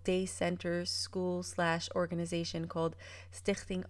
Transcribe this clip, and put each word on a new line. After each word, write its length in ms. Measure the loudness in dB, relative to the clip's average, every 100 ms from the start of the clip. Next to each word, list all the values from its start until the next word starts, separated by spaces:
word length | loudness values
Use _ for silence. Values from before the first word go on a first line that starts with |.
day 200 | 2 2
center 600 | 2 0 0 2 0 0 0
school 560 | -2 -2 0 0 0
slash 460 | -2 2 4 4 0
organization 720 | 0 2 0 0 0 0 -2 -2
called 300 | 0 0 0 -10 -14 -14
Stichting 520 | -4 0 0 -2 -4